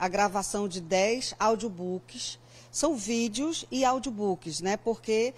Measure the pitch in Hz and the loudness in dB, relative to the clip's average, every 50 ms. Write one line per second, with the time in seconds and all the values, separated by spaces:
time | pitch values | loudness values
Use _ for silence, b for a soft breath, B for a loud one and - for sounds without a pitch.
0 | 180 185 180 202 202 202 180 202 190 - - 202 208 196 175 185 170 160 190 185 | -2 0 2 2 2 2 2 0 -2 -2 -2 -2 -2 -2 -4 -6 -2 0 2 4
1 | 190 214 233 262 254 - - - 202 220 226 202 214 233 185 170 180 180 185 180 | 4 4 2 0 -2 -6 -4 0 2 2 4 2 0 -4 -6 -6 -6 -6 -6 -6
2 | - - - 247 - - - B B B B B B B - - - 320 311 233 | -8 -10 -12 -10 -10 -10 -10 B B B B B B B -4 0 0 2 2 0
3 | 190 208 233 233 233 226 208 240 285 320 320 - - - 240 262 262 247 262 262 | -2 0 0 2 2 0 0 -2 -2 -2 -2 -4 -6 -4 0 2 4 4 2 2
4 | - 277 226 208 208 202 180 - - 165 151 151 165 190 208 202 - 233 226 - | 0 -4 -4 -2 0 0 0 -2 -4 -8 -8 -4 -2 0 0 0 0 -2 -4 -2
5 | - 226 220 220 233 254 269 | -2 0 2 2 2 0 -2